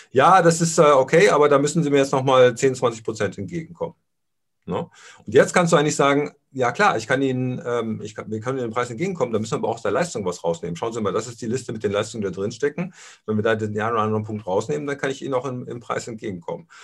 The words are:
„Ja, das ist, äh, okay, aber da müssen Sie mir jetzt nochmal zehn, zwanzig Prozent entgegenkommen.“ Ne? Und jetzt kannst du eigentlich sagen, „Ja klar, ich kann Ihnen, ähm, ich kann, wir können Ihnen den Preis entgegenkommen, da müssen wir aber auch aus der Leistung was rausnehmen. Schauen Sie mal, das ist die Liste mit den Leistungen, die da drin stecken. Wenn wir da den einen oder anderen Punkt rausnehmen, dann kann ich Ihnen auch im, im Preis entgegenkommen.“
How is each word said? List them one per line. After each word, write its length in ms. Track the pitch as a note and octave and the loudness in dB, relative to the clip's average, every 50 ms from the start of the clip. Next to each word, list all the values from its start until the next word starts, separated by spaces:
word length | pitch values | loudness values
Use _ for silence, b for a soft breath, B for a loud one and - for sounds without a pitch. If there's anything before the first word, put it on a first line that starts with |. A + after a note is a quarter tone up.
| B B | B B
„Ja, 300 | - B2 C#3+ E3+ F#3+ F#3+ | 2 4 6 8 8 8
das 200 | E3 E3+ E3 E3 | 6 6 4 4
ist, 180 | F3 E3 - F3+ | 0 2 4 4
äh, 40 | D#3 | 6
okay, 460 | D3 D3 C3 C3 - D#3+ E3+ G3+ G3+ | 6 6 6 4 4 4 6 6 6
aber 200 | E3 D3 D3 D3 | 6 4 6 6
da 100 | D3 C#3 | 6 4
müssen 240 | C#3+ D3 - E3+ C#3+ | 4 2 0 0 0
Sie 60 | C#3+ | 2
mir 60 | C#3+ | 2
jetzt 160 | C#3 C3+ C#3 C#3 | 2 2 2 0
nochmal 420 | C3 B2+ C3+ C3 C3 B2 B2 B2 | 0 2 4 6 6 6 6 6
zehn, 180 | - - C3 B2+ | 2 2 0 2
zwanzig 300 | - B2+ A#2 A2+ A2+ - | 2 0 -2 -2 -4 -6
Prozent 340 | - G#2+ - G#2 F#2 - | -8 -4 -4 -4 -4 -4
entgegenkommen.“ 580 | G2+ G2 E2 - E2 D#2+ E2 E3 - E2 - - _ _ _ _ _ _ _ _ _ _ _ _ _ _ | -8 -10 -8 -8 -10 -10 -12 -10 -10 -10 -10 -10 _ _ _ _ _ _ _ _ _ _ _ _ _ _
Ne? 220 | F2 F2+ - E3+ B B B B B B B B | -8 -6 -6 -8 B B B B B B B B
Und 80 | - A2 | 2 4
jetzt 200 | C#3 F#3+ E3 - | 4 4 4 2
kannst 200 | F#3 F3 E3+ F3 | 0 2 4 4
du 40 | |
eigentlich 180 | D3 D3+ D3+ D3+ | 4 4 2 2
sagen, 360 | - C#3+ C#3 C#3 C#3+ D3 - - _ _ _ | 2 2 2 2 2 0 -4 -8 _ _ _
„Ja 200 | - B2+ A#2+ A#2+ | -4 -2 -2 -2
klar, 260 | B2 - G#3 G3 - | 0 2 2 2 2
ich 80 | A2+ A2 | 0 -2
kann 160 | - C3 C3+ | -2 -2 0
Ihnen, 400 | C#3 C3 B2+ B2+ B2+ B2+ B2 - - | 0 0 -2 -2 -4 -4 -6 -6 -6
ähm, 360 | B2 A#2+ A#2+ A2+ A2+ A2 G#2+ | -4 -4 -4 -4 -4 -6 -8
ich 140 | G#2+ A2 - | -10 -12 -12
kann, 160 | - A2 - | -14 -10 -8
wir 80 | G#2+ A2 | -8 -6
können 180 | A2 B2+ C3+ | -4 -4 -4
Ihnen 120 | C3 B2 A2+ | -4 -4 -4
den 40 | A2 | -4
Preis 160 | B2 B2 A#2+ | -4 -4 -4
entgegenkommen, 420 | A#2 A2+ F3 G3 F#3 - B2 A#2 | -6 -6 -6 -4 -2 -2 -2 -2
da 60 | A2 | -2
müssen 140 | G#2 A2 A2 | -2 -2 -4
wir 60 | - | -4
aber 100 | - G#2+ | -4 -2
auch 80 | G#2+ A2 | -4 -4
aus 80 | - - | -4 -4
der 80 | G2+ | -2
Leistung 340 | G2+ C3+ F3 - - A#2 F#2+ | -2 -2 -2 -2 -4 -6 -6
was 180 | F2+ F2 - - | -6 -6 -4 -4
rausnehmen. 320 | E2+ E2+ - - E2+ E2+ | -4 -4 -4 -6 -8 -8
Schauen 160 | - A#2+ A#2 | -6 -6 -6
Sie 100 | A2+ A#2 | -4 -4
mal, 120 | G#2+ G2 F#2 | -4 -2 -2
das 140 | A2 A2+ | -4 -4
ist 120 | B2 - - | -6 -10 -10
die 40 | A#2+ | -6
Liste 260 | A2 A#2+ C3 - - | -6 -6 -6 -6 -8
mit 120 | A2+ A2 - | -8 -6 -4
den 80 | G#2 | -2
Leistungen, 320 | G2 G#2 A2 - - A2+ G2+ | -2 -2 -4 -4 -6 -8 -6
die 60 | F#2+ | -6
da 20 | |
drin 200 | F2 G2 G2 A#2 | -6 -6 -6 -8
stecken. 420 | B2 - C#3+ D3 - - F3+ F3 B B B B B B B | -4 -4 -4 -4 -4 -6 -8 -8 B B B B B B B
Wenn 80 | G#2+ A2 | -4 -2
wir 80 | G#2+ G#2 | 0 0
da 100 | A2+ A2+ | 0 0
den 240 | G#2+ A2 G#2+ G#2 G#2+ | -2 -2 -4 -4 -4
einen 140 | G#2+ A#2 A#2+ | -4 -2 -2
oder 80 | A2 | 0
anderen 220 | G#2+ A2 G#2+ G#2+ G#2 | 0 0 -2 -2 -4
Punkt 240 | G#2+ G#2+ G#2 - | -6 -8 -8 -6
rausnehmen, 400 | F2+ F#2 G#2 - - D3 D3+ D3 | -4 -2 -2 -2 -2 -4 -6 -6
dann 100 | C#3 C#3 | -6 -6
kann 140 | C#3 - C3+ | -4 -4 -6
ich 100 | C3+ - C3+ | -6 -6 -6
Ihnen 120 | C3+ C3 | -4 -4
auch 100 | B2 B2+ | -4 -4
im, 220 | C3+ B2 B2 B2 | -4 -8 -8 -10
im 120 | A#2+ A#2+ A#2+ | -12 -12 -12
Preis 260 | A2 - A#2 A2+ - | -10 -8 -8 -8 -8
entgegenkommen.“ 600 | B2 A#2 A2 A#2+ A2 F#2 E2+ - - E2+ - - B B B | -8 -12 -10 -10 -10 -10 -10 -10 -10 -12 -12 -14 B B B